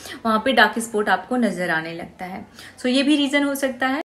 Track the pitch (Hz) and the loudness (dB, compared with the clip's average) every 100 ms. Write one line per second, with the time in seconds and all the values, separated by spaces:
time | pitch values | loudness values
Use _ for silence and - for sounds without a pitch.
0 | - 302 226 220 262 240 214 233 220 208 | -16 -8 -2 0 2 4 4 2 -4 -2
1 | 208 185 - 254 214 175 175 160 165 165 | 2 0 0 0 0 -2 -2 -2 -4 -10
2 | - - 180 185 - - - - 254 262 | -14 -14 -12 -12 -16 -20 -20 -6 0 2
3 | 277 294 277 285 285 277 269 247 262 277 | 4 2 2 2 0 -2 -4 -2 -2 -2